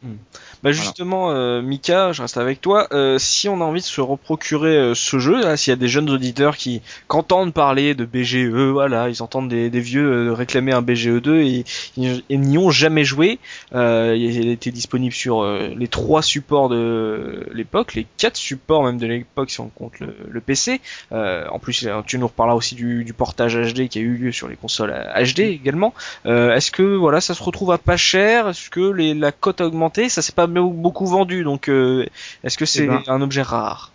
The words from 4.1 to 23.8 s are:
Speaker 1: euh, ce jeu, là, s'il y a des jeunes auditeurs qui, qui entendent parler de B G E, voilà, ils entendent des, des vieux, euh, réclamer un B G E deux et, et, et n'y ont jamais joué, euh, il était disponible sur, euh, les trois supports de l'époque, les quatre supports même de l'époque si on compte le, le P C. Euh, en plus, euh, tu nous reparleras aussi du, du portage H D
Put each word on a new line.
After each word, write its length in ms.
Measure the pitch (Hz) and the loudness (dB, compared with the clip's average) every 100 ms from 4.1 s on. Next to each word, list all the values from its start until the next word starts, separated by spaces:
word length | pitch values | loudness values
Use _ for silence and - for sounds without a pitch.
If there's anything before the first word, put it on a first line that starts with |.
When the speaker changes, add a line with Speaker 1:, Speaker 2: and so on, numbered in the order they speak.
| 135 _ 151 - 151 156 156 | -2 _ -6 -2 0 4 4
Speaker 1:
euh, 160 | 127 | 4
ce 260 | 117 - 135 | 2 0 0
jeu, 220 | 127 233 | 2 2
là, 160 | 208 151 | 2 0
s'il 140 | - | 0
y 20 | |
a 20 | 127 | 2
des 140 | 127 | 2
jeunes 200 | 131 151 | 2 2
auditeurs 460 | 135 127 120 143 143 | 0 -2 0 0 0
qui, 240 | - 120 | -4 -6
qui 360 | - - _ 151 | -8 -20 _ -2
entendent 360 | 160 185 185 | 2 2 2
parler 420 | 160 143 135 143 139 | 2 2 4 2 0
de 100 | 117 | -2
B 140 | 123 | -2
G 260 | 123 127 123 | 0 0 0
E, 260 | 117 135 | 2 2
voilà, 380 | 139 139 120 120 | 2 2 2 0
ils 120 | 117 | -4
entendent 280 | 117 135 131 | -6 -6 -2
des, 200 | 117 117 | -2 0
des 100 | 120 | -2
vieux, 280 | 120 131 147 123 120 | -2 0 2 2 0
euh, 40 | |
réclamer 380 | 117 123 - 131 | -2 0 0 2
un 100 | 127 | 0
B 100 | 120 | 2
G 160 | 120 117 | 0 2
E 100 | 120 | 2
deux 220 | 127 160 | 4 4
et, 240 | 147 127 120 - - - | 4 0 -4 -10 -10 -4
et, 260 | 127 127 - | -2 -2 -2
et 80 | 139 | 0
n'y 200 | 139 147 | 4 4
ont 140 | 185 | 4
jamais 320 | 131 156 156 | 4 4 4
joué, 360 | 139 135 175 240 - - - 127 | 0 2 2 0 -10 -20 -8 0
euh, 400 | 120 117 113 117 | 2 2 2 2
il 300 | 117 120 117 | 0 0 0
était 200 | 120 - | -2 -4
disponible 420 | 120 - 127 127 | -8 -4 -2 -2
sur, 280 | 117 131 117 | -4 -2 0
euh, 260 | 101 101 104 - | 0 -2 -6 -6
les 120 | 120 | -6
trois 320 | - 120 156 | -4 0 2
supports 480 | 156 147 143 147 135 | 2 -2 0 2 2
de 760 | 120 117 113 110 107 - - - | 2 0 -2 -2 -4 -8 -10 -12
l'époque, 400 | 113 104 - 120 - | -10 -4 -4 -4 -6
les 120 | 110 - | -10 -2
quatre 200 | 226 - | -2 -2
supports 460 | - 135 - 156 131 | -8 -10 0 2 2
même 120 | 123 | 0
de 80 | 117 | -2
l'époque 440 | 120 120 - 135 | -4 -6 -6 -6
si 100 | - | -6
on 80 | 117 | -12
compte 320 | - 120 - | -14 -18 -14
le, 160 | 127 104 101 | -14 -14 -12
le 100 | 117 | -12
P 160 | 113 135 | -4 -2
C. 240 | - 262 - - - | -2 -4 -6 -18 -8
Euh, 360 | 113 104 90 76 | -4 -2 -4 -6
en 80 | - | -8
plus, 300 | - 123 117 | -6 -6 -4
euh, 140 | 104 104 | -6 -4
tu 140 | 127 | -2
nous 80 | 120 | -2
reparleras 280 | - 117 120 | 0 2 2
aussi 200 | 113 123 | 0 -6
du, 280 | 120 120 | -4 -4
du 100 | 117 | -6
portage 440 | 113 120 - 120 117 | -6 -6 0 0 0
H 160 | 117 | -2
D 140 | 117 | -2